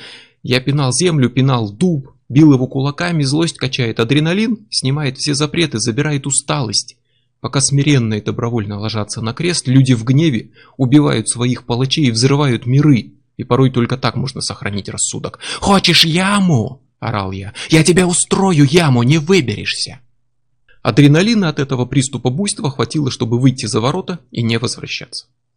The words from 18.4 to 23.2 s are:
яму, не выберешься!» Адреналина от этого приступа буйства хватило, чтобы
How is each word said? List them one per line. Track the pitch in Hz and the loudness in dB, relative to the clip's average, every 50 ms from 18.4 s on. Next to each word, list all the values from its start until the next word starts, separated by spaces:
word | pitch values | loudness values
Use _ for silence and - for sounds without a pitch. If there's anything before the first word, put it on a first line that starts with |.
| 196 190 180 143 147 | 2 2 4 4 4
яму, | 131 156 180 170 147 127 120 117 | 4 4 4 4 4 4 2 4
не | 120 151 165 | 4 2 2
выберешься!» | 143 160 196 185 135 110 101 - - - - - - - 82 - - _ _ _ _ _ _ _ _ _ _ _ _ _ _ _ | 2 2 2 2 2 0 -4 -6 -6 -8 -6 -6 -8 -10 -10 -14 -20 _ _ _ _ _ _ _ _ _ _ _ _ _ _ _
Адреналина | - - 110 127 143 143 143 160 190 220 240 214 190 156 | -4 0 4 6 6 6 6 6 4 2 2 2 0 0
от | - - | -2 -4
этого | 139 135 135 123 123 | -4 -2 -2 -2 -2
приступа | 123 - 143 127 - - - - 127 | -2 0 -2 -2 -2 -4 -4 -2 -2
буйства | 123 156 202 202 - - 226 139 | -2 -2 -4 -4 -6 -6 -6 -6
хватило, | 131 - - - - 160 147 131 | -4 -4 -4 -4 -2 -4 -4 -4
чтобы | - - | -4 -4